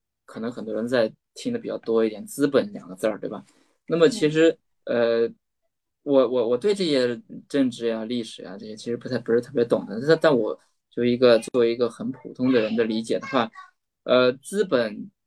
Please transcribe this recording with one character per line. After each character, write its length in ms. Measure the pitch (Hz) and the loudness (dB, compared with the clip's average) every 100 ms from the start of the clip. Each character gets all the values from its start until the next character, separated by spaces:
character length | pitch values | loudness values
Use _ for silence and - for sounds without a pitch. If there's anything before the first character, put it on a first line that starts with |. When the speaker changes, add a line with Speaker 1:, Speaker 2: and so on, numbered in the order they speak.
| _ _ _ | _ _ _
Speaker 1:
可 140 | 113 | -10
能 120 | 113 | -8
很 120 | 127 | -8
多 80 | 107 107 | -6 -6
人 120 | 120 | 0
在 240 | 127 110 - _ | 2 0 -2 _
听 180 | - 127 | -10 -6
得 60 | 120 | -6
比 100 | 104 | -6
较 80 | 107 | -6
多 260 | - 113 110 | 0 2 2
一 40 | |
点， 140 | 104 | -2
资 240 | 107 - 143 | -10 -2 2
本 240 | 135 101 | 2 0
两 160 | 101 90 | -6 -16
个 60 | 92 | -4
字 120 | 110 | -4
儿， 120 | 101 | -4
对 80 | 104 | -8
吧？ 160 | 98 - _ _ _ - | -10 -14 _ _ _ -4
那 100 | 165 | 4
么 100 | - | 4
其 220 | 220 151 | 4 2
实， 260 | 156 160 - _ _ | 4 4 2 _ _
Speaker 2:
嗯。 420 | - 120 117 117 117 | -4 0 2 2 0
Speaker 1:
呃， 80 | 117 _ _ _ _ _ _ | -4 _ _ _ _ _ _
我， 240 | 147 139 120 | 0 2 4
我， 220 | 127 113 | 2 0
我 80 | 123 | 0
对 160 | 202 | 0
这 120 | 202 175 | 0 0
些 340 | 139 123 117 - - - | 2 0 -2 -10 -20 -4
政 220 | 139 131 | 0 0
治 180 | 117 117 | 0 -4
呀、 180 | 113 110 | -4 -4
历 180 | 123 | -6
史 200 | 117 - | -6 -12
呀 120 | 85 98 | -14 -14
这 60 | 107 | -14
些 80 | 107 | -12
其 100 | - | -8
实 100 | 120 | -8
不 140 | 120 | -6
太， 80 | 123 | -6
不 160 | 120 | 0
是 80 | 117 | 0
特 100 | 120 | 0
别 120 | 131 117 | -2 0
懂 200 | 101 92 | 0 -2
的， 120 | 104 143 | -4 2
但， 120 | 160 | 4
但 160 | 160 127 | 4 2
我 200 | 107 - _ _ _ | 0 -6 _ _ _
就 120 | - | -4
一 140 | 120 120 | 0 4
个， 220 | 123 113 | 6 6
作 220 | - 123 | 4 2
为 100 | 117 | 2
一 40 | 117 | 2
个 140 | 120 | -2
很 220 | - 113 | -4 -8
普 200 | 127 117 | -10 -14
通 200 | - 127 | -2 2
的 80 | 127 | 2
人 140 | 107 113 | 2 0
的 80 | |
理 180 | 110 110 | 0 -2
解 160 | 113 95 | -2 -4
的 80 | - | -2
话， 240 | 135 117 - - _ _ _ | -2 -2 -6 -20 _ _ _
呃， 280 | - 123 127 | 0 4 4
资 300 | 127 - 196 | 0 -4 -4
本 460 | 190 127 110 107 - _ | 0 0 -2 -6 -14 _